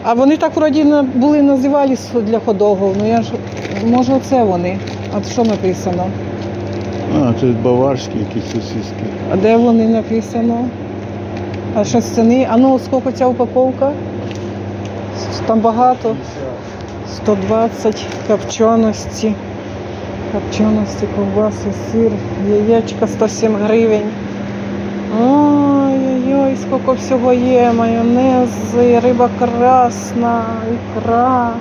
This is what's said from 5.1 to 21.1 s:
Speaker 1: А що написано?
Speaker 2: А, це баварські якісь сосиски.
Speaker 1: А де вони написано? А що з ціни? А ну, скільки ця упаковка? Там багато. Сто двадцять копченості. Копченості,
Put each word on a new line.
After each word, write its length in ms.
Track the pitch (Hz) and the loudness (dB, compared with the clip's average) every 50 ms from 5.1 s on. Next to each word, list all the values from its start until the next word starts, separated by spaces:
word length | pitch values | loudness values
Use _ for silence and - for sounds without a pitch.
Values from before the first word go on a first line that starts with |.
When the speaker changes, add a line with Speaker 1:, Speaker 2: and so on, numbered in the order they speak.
| - | -4
Speaker 1:
А 100 | 208 196 | -4 -4
що 200 | - - 247 233 | -4 -2 0 0
написано? 680 | 226 208 190 - 185 180 - - 196 180 175 180 202 196 - - - - - - - - - - - - - - - - - - - - | 0 0 0 0 -2 -2 -2 -2 -4 -2 -2 -2 -4 -4 -6 -6 -6 -8 -6 -6 -6 -6 -6 -6 -6 -6 -6 -6 -6 -6 -6 -4 -2 0
Speaker 2:
А, 180 | 156 143 120 113 - | 2 2 2 2 2
це 60 | 143 | 2
баварські 720 | 127 120 110 113 127 123 123 131 139 135 123 - - - 113 | 2 2 2 2 2 4 4 4 2 0 -2 -4 -6 -4 -4
якісь 260 | 104 98 98 113 - | -6 -4 -4 -6 -6
сосиски. 600 | - - 117 101 - - 107 101 - - - - - - - - 202 | -4 -6 -6 -6 -4 -6 -6 -6 -6 -8 -8 -8 -8 -6 -8 -4 -2
Speaker 1:
А 60 | - 190 | 0 2
де 200 | 190 214 226 233 | 4 4 4 6
вони 300 | 240 240 233 226 220 226 | 6 4 4 4 4 4
написано? 840 | 226 220 214 - 226 226 208 - - 233 226 233 233 233 247 247 240 - - - - - - - - - - - - - - - - - - - - | 2 0 0 -2 -2 -2 -2 -2 -4 -2 0 0 0 0 -4 -4 -6 -8 -10 -8 -8 -8 -8 -8 -8 -8 -8 -8 -8 -8 -8 -6 -8 -8 -6 -4 -2
А 100 | 226 208 | -2 -2
що 160 | - - 233 | 2 0 0
з 140 | 226 - - | 0 0 0
ціни? 320 | 240 220 226 240 262 262 - | 2 4 4 4 4 2 2
А 80 | 226 233 | 4 4
ну, 220 | 262 269 262 254 | 4 4 4 2
скільки 320 | - - - 262 254 262 | 0 -2 -2 -2 -2 -2
ця 160 | 233 - 262 254 | -2 0 0 0
упаковка? 680 | 247 240 247 226 - 254 254 262 254 - 269 277 294 - - - - - - - - - - - - - - - - - - - - - - - - - - - - - - - | 2 0 -2 0 2 0 2 2 0 0 -2 -2 -2 -4 -8 -8 -8 -8 -8 -8 -8 -8 -8 -8 -8 -8 -8 -8 -8 -8 -8 -8 -8 -8 -10 -8 -8 -8 -8 -8 -6 -6 -2 0
Там 120 | 226 226 | 0 2
багато. 580 | 208 226 220 226 247 254 254 254 - - 160 135 127 - - - 139 131 123 - - - - - - - - - - - - | 2 2 2 4 4 4 2 2 -2 -4 -4 -4 -8 -10 -10 -10 -10 -8 -10 -10 -12 -12 -12 -12 -12 -10 -10 -12 -10 -10 -10
Сто 200 | - - - 214 | -4 0 0 0
двадцять 680 | 196 190 196 214 220 226 233 - - - 226 208 - - - - - - - | 0 0 0 0 0 0 -2 -2 -2 -2 -2 -2 -2 -8 -8 -10 -10 -2 -2
копченості. 1080 | 214 202 - - - - 226 220 117 113 110 220 208 - - - - - - 220 208 - - - - - - - - - - - - - - - - - - - | -2 -2 -2 -6 -2 0 2 2 4 4 2 2 0 -2 -8 -10 -8 -4 -2 -2 -2 -2 -6 -12 -12 -10 -10 -10 -10 -10 -10 -10 -10 -10 -10 -10 -8 -8 -8 -6
Копченості, 760 | - 208 - - - - 208 214 214 214 208 202 - - - 202 | -6 -6 -6 -6 -2 0 0 2 2 0 -2 -4 -4 -6 -6 -4